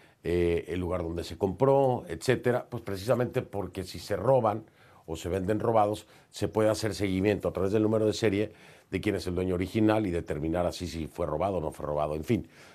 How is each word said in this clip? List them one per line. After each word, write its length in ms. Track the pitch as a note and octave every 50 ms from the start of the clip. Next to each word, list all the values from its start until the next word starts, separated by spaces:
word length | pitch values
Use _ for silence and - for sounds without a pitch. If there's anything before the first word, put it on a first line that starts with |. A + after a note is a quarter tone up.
| - - _ _ -
eh, 420 | D#2+ F2 F2 F2 E2+ E2+ E2 - -
el 120 | E2+ F2+
lugar 240 | F2+ E2+ F2+ F2+ E2+
donde 200 | E2 E2+ E2+ D#2+
se 140 | - F2 -
compró, 640 | G2+ F#2+ F2+ - C3+ C3+ C3+ C#3 C#3 B2+ B2 - - -
etcétera, 600 | E2 D#2+ - - B2 A#2+ - B2 A#2+ B2 - -
pues 140 | - A2+ -
precisamente 580 | - G2 F#2+ F#2+ A#2 B2 A#2 B2 - - B2+
porque 420 | - - - G2+ F#2+ F2+ - F#2+ F2+
si 140 | - - E2+
se 180 | - - G#2
roban 500 | F2+ G2 B2 C3+ B2+ A2+ G#2+ G2+ - - - _ _ - - - - _
o 100 | - D#2+
se 140 | D2+ - F2
venden 300 | E2+ F#2+ F#2 G2 G#2+ G#2
robados, 460 | - A#2 A2+ A2 G#2 G#2 G#2+ G#2+ - _ - - - _
se 200 | - - G#2 G2+
puede 200 | - G#2+ A2 A2
hacer 240 | G#2+ - A2 A2 F#2+
seguimiento 540 | - G#2+ G2 F#2 F#2+ F#2+ G#2+ G2+ F2 - F2
a 60 | D#2+
través 180 | F2 F#2 G2
del 100 | G#2 A2
número 240 | G#2+ G#2 A2 G#2+ A2
de 80 | G#2+ G2+
serie 380 | - A2+ G#2+ G2 G2+ G#2+ G#2+ - - - - - - _ _
de 100 | F#2+ F#2+
quién 140 | F2+ G#2 G2
es 100 | F2+ E2
el 100 | F2+ F2
dueño 200 | F2+ F#2 F#2 F2+
original 500 | F2 F#2+ F2+ - A2+ G#2+ G#2+ G#2+ A2 A2
y 60 | F#2
determinar 540 | E2+ E2+ D#2+ - D#2 C#2+ D2+ D#2+ E2 F2 F2
así 200 | E2+ - - F2+
si 220 | D#2+ C#2+ E2 D#2 D2
fue 180 | - - E2+
robado 320 | D2+ D2+ D2+ F2 G2+ F#2+ F2
o 40 |
no 100 | D#2 D2+
fue 140 | - - D2+
robado. 280 | D2 D2+ D2 D2+ D2+ D2+
En 100 | D#2 D2+
fin, 220 | - A#2+ F#2+ - - - - - - -